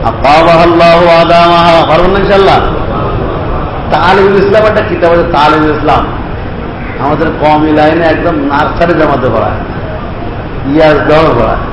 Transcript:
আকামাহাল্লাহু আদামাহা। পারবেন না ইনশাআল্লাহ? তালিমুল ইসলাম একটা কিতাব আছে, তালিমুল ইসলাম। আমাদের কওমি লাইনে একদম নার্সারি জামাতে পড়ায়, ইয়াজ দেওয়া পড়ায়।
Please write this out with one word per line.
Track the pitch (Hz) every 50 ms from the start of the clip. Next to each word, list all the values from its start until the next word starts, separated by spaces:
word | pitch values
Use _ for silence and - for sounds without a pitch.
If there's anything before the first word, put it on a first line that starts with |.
| -
আকামাহাল্লাহু | 117 110 - - 135 147 160 165 165 170 165 170 170 170 170 170 170 165 170 175 170
আদামাহা। | 165 165 165 160 170 170 170 170 170 170 170 175 165 165 156
পারবেন | - 151 165 175 185
না | 196 196
ইনশাআল্লাহ? | 196 - 202 196 196 180 - - - - 151 - - - - - - - - - - - - - - - - - - - - - - -
তালিমুল | - 156 165 175 196 202 196 202 196 196
ইসলাম | - - 202 220 214
একটা | 214 208 214 -
কিতাব | - 170 - 175 170
আছে, | 170 170 160 -
তালিমুল | - 143 147 156 156 156 156 156 151
ইসলাম। | - 147 156 139 123 - - - - - - - - - - - - - - - - - - - -
আমাদের | 123 139 151 147 160 156 143 -
কওমি | 143 151 151 151 156 156
লাইনে | 151 151 151 151 160 165 170
একদম | 160 160 151 139 175 165 151 139
নার্সারি | 143 143 143 151 139 135 - 170 170 170
জামাতে | 156 156 147 143 127 123 127
পড়ায়, | 110 113 104 98 101 110 - - - - - - - - - - - - - - - - - - - - -
ইয়াজ | 135 139 156 160 156 151 143 127
দেওয়া | 135 151 156 165 151 131
পড়ায়। | 117 113 110 110 - - -